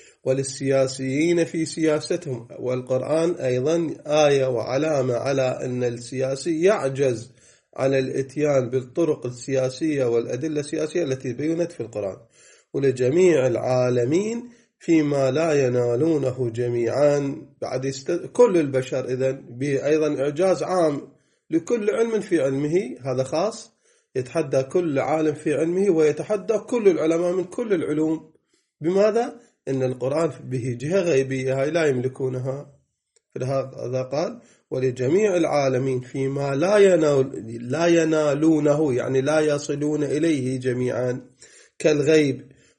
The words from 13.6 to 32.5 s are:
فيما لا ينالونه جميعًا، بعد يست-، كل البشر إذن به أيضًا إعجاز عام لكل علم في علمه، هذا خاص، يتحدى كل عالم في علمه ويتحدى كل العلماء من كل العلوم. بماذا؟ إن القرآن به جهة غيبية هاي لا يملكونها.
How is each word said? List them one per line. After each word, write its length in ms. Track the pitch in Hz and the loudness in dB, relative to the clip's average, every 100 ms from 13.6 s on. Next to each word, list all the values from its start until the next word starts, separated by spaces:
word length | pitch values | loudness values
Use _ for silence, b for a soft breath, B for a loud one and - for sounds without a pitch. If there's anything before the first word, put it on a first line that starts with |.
| 123 127 127 123 120 165 214 233 - B B _ | 0 0 2 0 0 0 0 -4 -8 B B _
فيما 520 | - 160 147 143 135 | 2 2 4 2 2
لا 360 | 139 165 147 127 | 2 2 2 2
ينالونه 840 | 123 120 120 160 151 131 127 120 | 2 2 2 2 2 0 -2 -4
جميعًا، 920 | 110 120 120 113 123 147 143 139 - - _ | -2 -2 0 0 2 4 2 0 -6 -12 _
بعد 220 | - 131 | -6 -4
يست-، 420 | 135 135 - 175 - | -4 -6 -4 -6 -2
كل 240 | - - 180 | 4 4 4
البشر 480 | 143 131 127 135 | 2 0 -2 -4
إذن 420 | 127 131 131 135 - | -4 -2 -2 -2 -8
به 360 | 120 143 135 135 | -6 -2 0 2
أيضًا 340 | 156 151 139 | 2 2 0
إعجاز 420 | 143 147 190 170 | -2 0 2 2
عام 460 | 156 185 160 143 - - _ _ - | 0 2 2 0 -6 -18 _ _ -4
لكل 400 | 165 - 240 208 | -2 0 -2 0
علم 300 | 214 233 220 | 0 0 -2
في 200 | - 165 | 0 0
علمه، 560 | 139 135 147 175 240 - | 2 0 0 0 -2 -6
هذا 220 | 131 131 | -4 -2
خاص، 500 | 127 156 202 220 - _ _ _ _ 131 | -2 -2 -2 -4 -14 _ _ _ _ -6
يتحدى 460 | 127 165 147 139 | -4 -4 0 0
كل 360 | 131 180 170 135 | 0 0 0 0
عالم 360 | 131 156 156 | 0 0 0
في 200 | 139 156 | -2 -2
علمه 360 | 139 165 180 202 | 0 0 0 2
ويتحدى 680 | 160 151 147 151 208 185 208 | 4 2 2 -2 -2 -2 -4
كل 300 | - 240 202 | -2 2 4
العلماء 440 | 156 160 165 175 | 4 2 2 0
من 120 | 185 | -2
كل 280 | 175 - 233 | -4 -4 -2
العلوم. 580 | 180 131 151 156 160 - _ _ _ _ - | 0 0 0 0 -2 -8 _ _ _ _ -8
بماذا؟ 600 | 151 190 214 220 262 - B B - | -2 2 4 2 -2 -6 B B -4
إن 140 | 135 | -2
القرآن 480 | 127 123 127 147 165 - | -2 -2 -4 0 -2 -4
به 320 | 127 131 123 120 | -8 -6 -4 -6
جهة 200 | 139 196 | -2 0
غيبية 600 | 175 135 131 131 131 135 | 2 2 2 -2 -2 0
هاي 80 | 143 | 0
لا 160 | 165 156 | 2 2
يملكونها. 880 | 127 127 127 131 127 131 | 0 -2 -4 -4 -4 -6